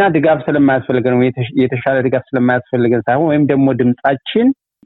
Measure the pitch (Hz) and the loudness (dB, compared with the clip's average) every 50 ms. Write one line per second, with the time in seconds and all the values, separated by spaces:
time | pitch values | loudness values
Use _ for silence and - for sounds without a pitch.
0 | 196 196 156 160 147 156 156 143 - - 147 147 143 135 131 131 120 - 131 127 | 2 2 2 2 2 2 0 0 -2 -2 0 2 2 2 2 0 -2 -2 -2 -2
1 | 113 127 123 123 123 127 123 - 123 117 147 139 127 127 135 123 - 139 135 131 | 0 0 0 2 0 0 -2 -4 -6 -4 -2 -2 -2 0 -2 -4 -2 -2 -2 0
2 | 127 131 131 127 - _ - 127 123 123 123 123 - _ - 123 120 117 123 117 | -2 -2 -2 -4 -4 _ -4 -2 0 0 0 -2 -4 _ -2 -2 0 0 0 0
3 | 104 - 123 139 165 160 147 151 147 135 143 135 135 135 131 123 131 123 123 - | 0 0 0 0 0 0 0 0 0 0 2 2 2 0 0 0 0 0 0 0
4 | - 139 139 131 - - - 220 240 262 269 _ _ _ _ _ - | -2 -2 -2 -4 -4 -4 -2 0 2 0 0 _ _ _ _ _ -4